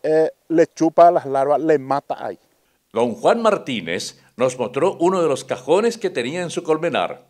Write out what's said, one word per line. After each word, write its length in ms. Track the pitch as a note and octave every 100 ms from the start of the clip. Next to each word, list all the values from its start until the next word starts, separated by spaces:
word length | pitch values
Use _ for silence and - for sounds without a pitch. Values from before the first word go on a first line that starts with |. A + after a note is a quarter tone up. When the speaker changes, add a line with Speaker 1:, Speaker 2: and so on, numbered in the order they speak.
Speaker 1:
eh, 280 | D3 D#3 D#3+ - -
le 180 | D#3+ D#3+
chupa 420 | - D#3+ D#3 F3
a 20 |
las 160 | E3+ C#3
larvas, 340 | C3+ C#3 C#3+
le 180 | D#3+ D3+
mata 460 | C3 C#3 - -
ahí. 140 | A#2+ F2+ _ _ _ _ _
Speaker 2:
Don 220 | G#2+ A#2+
Juan 280 | A2 E3 A#3
Martínez 760 | A3+ G3+ - A#2 E2 F#2 - - _ -
nos 220 | C3 -
mostró 380 | A2 C3+ C3 -
uno 220 | E3+ F#3
de 80 | D#3+
los 160 | B2+
cajones 540 | - A#2 - F3+ A#3 A3+
que 100 | F#3
tenía 340 | C3+ A#2+ F3
en 60 | F3
su 140 | E3+
colmenar. 640 | D#3 D#3 E3 A#2 E2+ -